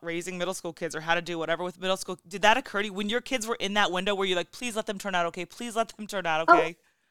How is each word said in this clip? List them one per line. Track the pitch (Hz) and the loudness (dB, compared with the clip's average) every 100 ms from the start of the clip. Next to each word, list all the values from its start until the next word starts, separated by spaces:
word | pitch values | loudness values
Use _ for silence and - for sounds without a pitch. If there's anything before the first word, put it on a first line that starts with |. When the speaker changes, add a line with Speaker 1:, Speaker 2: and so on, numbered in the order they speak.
Speaker 1:
raising | 170 170 180 180 | -4 -6 -4 -4
middle | 175 | -4
school | 190 175 | -4 -8
kids | 156 165 156 | -6 -6 -4
or | |
how | 156 170 | 0 0
to | |
do | 175 170 | 0 -2
whatever | 156 165 | -2 0
with | 180 - | -2 -4
middle | 185 190 | -2 -2
school, | - 180 - | -4 -10 -10
did | 190 | 4
that | 208 233 | 6 6
occur | - 202 | 4 -2
to | 208 | -2
you | |
when | 190 208 | -2 -2
your | 240 | -2
kids | - 254 220 | 0 -4 -2
were | 233 | -2
in | 196 | 0
that | 208 185 | 4 4
window | 180 190 | 2 0
where | 196 196 | 0 2
you're | 180 | 0
like, | 170 | -2
"Please | - 247 214 | -6 -6 -4
let | 214 | -4
them | 196 | -4
turn | 202 180 | -2 0
out | 170 | 0
okay. | 180 170 | -2 -8
Please | - 240 214 | -8 -4 -2
let | 226 - | -2 -4
them | 208 | -8
turn | 202 170 | -4 0
out | 156 165 | 2 6
Speaker 2:
Oh, | |
Speaker 1:
okay"? | 339 320 - _ _ _ | 4 4 -4 _ _ _